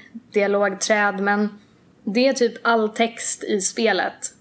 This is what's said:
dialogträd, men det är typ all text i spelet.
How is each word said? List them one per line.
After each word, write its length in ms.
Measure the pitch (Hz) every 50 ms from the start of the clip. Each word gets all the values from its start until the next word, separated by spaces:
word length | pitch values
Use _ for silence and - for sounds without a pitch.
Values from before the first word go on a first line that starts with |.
| - - - 233 - _ -
dialogträd, 880 | 208 202 202 202 202 202 196 190 190 - - 220 208 208 202 190 190
men 280 | 202 202 208 208 214 208 - - - _ _ _ _ _ _ _ -
det 220 | 220 190 240 247 269
är 40 | 262
typ 220 | - 240 226 - - -
all 260 | 233 233 226 220 214
text 560 | 214 - 226 226 - - - - - - -
i 160 | - 214 196
spelet. 720 | 185 - - 240 226 214 190 180 175 - - - - - - -